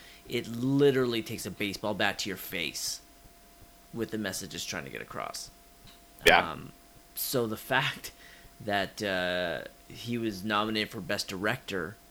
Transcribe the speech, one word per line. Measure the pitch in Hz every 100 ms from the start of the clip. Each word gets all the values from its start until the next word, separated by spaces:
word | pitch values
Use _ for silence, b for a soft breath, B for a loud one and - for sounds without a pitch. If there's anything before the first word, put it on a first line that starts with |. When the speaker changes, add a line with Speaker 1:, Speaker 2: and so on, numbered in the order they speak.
| b b -
Speaker 1:
It | 117 110
literally | 117 131 139 143 131 123 117
takes | 110 104 104
a |
baseball | 90 104 92 104
bat | 98 104 92
to | 104
your | 90
face | - 92 76 - - - - - - - - - - - -
with | 117 110
the | 107
message | 101 92 90
it's | 85
trying | - 90
to | 69
get | 55
across. | - - 50 - - - - - - - - - 82
Speaker 2:
Yeah. | 87 85
Speaker 1:
Um, | 76 - - - - -
so | - - 131 113
the | 107
fact | - 131 139 - - b b b b -
that, | 110 101 95 -
uh, | 101 92 90 90 87 71 - - -
he | 117 113 117
was | 113 95
nominated | 107 104 107 110 101
for | 110
Best | 87 101 -
Director, | 95 104 123 - 95 82 110 -